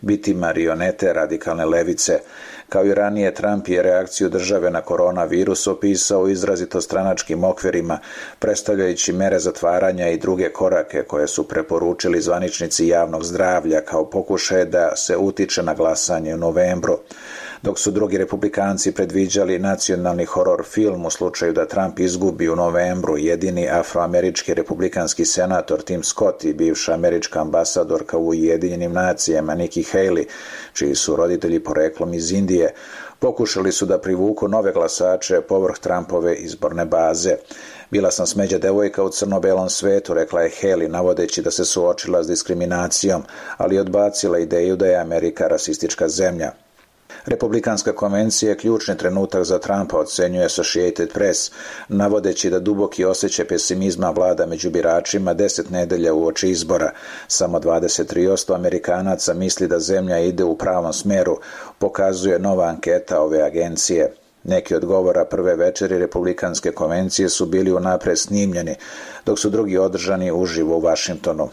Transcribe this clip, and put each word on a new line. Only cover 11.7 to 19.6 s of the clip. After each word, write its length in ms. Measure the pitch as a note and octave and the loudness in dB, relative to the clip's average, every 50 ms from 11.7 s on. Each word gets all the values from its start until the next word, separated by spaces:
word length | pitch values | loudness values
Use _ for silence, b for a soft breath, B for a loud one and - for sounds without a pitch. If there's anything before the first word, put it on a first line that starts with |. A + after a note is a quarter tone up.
| E2+ E2 F2 E2+ E2+ - - F2+ F2 E2+ | -2 0 0 0 -2 0 0 0 0 0
zvaničnici 680 | D#2+ E2+ F2 F2 F#2 F#2 - - F2 E2 - - E2+ | 0 0 0 0 -2 -4 -4 -4 -6 -4 -2 0 2
javnog 380 | E2 E2+ E2+ E2+ E2 D#2+ D#2+ E2+ | 4 4 4 2 0 -2 -6 -6
zdravlja 560 | E2+ F2 E2+ F#2+ F2+ F#2 F2 D#2+ D#2+ D#2 D#2 | -6 -2 0 0 2 2 0 0 2 0 0
kao 300 | - - - D#2+ D#2 - | 0 -2 -2 -2 -2 0
pokušaj 540 | - G2 F#2 - G2 F2+ - - F#2+ F#2 F#2 | -2 -4 -2 0 -2 -2 0 0 2 2 2
da 320 | F2 F2 F2+ E2+ E2 - | 2 2 2 2 2 0
se 200 | - - - - | -2 -2 -2 0
utiče 460 | F2 G2 G2 F#2+ - G2 F#2 - - | 2 2 0 2 0 -2 -2 0 -4
na 120 | F2+ D#2+ D2+ | -2 -2 -2
glasanje 600 | - E2 D#2+ D#2+ D#2+ - - F2 D#2+ D#2+ D#2 D#2+ | 0 0 0 0 0 -2 -2 -2 -2 -2 -4 -4
u 40 | E2 | -2
novembru. 600 | E2+ E2 D#2+ F2 F2+ F2+ F#2 F2+ E2 F#2 F2 - - B B B B B B B B B B B | -2 0 2 2 2 2 2 0 0 -2 -2 -2 -4 B B B B B B B B B B B
Dok 160 | - - F#2+ - | -6 -6 -4 -2
su 120 | - G#2+ | -2 -2
drugi 280 | F#2+ G2+ G#2 F#2+ F#2 G2 | 0 0 0 0 0 0
republikanci 760 | F#2+ - - D2+ - - - - G2 G2 G2 F#2+ - F#2+ | 0 0 -2 -2 -2 -2 0 0 0 0 0 0 -2 -2
predviđali 680 | - - G2 E2+ E2 G2 F#2+ F2+ F#2 G2+ G2 F2+ F#2 | 0 0 -2 0 2 0 0 2 2 0 2 2 2
nacionalni 680 | F2 | 0